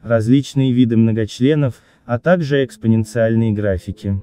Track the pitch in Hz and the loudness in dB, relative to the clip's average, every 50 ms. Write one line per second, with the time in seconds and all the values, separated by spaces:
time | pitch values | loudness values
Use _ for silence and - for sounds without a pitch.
0 | _ 107 117 113 110 117 127 139 131 - - 139 135 131 123 123 127 113 117 110 | _ 0 0 0 2 2 2 2 0 -2 -2 -2 0 0 2 2 2 2 4 2
1 | 113 113 107 110 110 104 - - 123 135 156 151 147 127 113 _ _ _ _ _ | 2 2 2 -2 -4 -6 -4 -2 0 0 2 2 0 -2 -4 _ _ _ _ _
2 | _ - 120 120 _ 160 180 185 165 135 143 139 135 123 - - - 113 113 113 | _ -6 -6 -2 _ 2 2 2 2 -2 0 0 -2 -2 -6 -4 0 0 2 2
3 | 110 - - 120 113 113 113 113 113 113 104 104 104 104 95 90 - - 95 - | 0 -2 -2 -2 0 0 0 0 0 0 -2 -2 -2 -2 -2 -2 -4 -10 -12 -8
4 | - 101 98 98 | -6 -6 -6 -6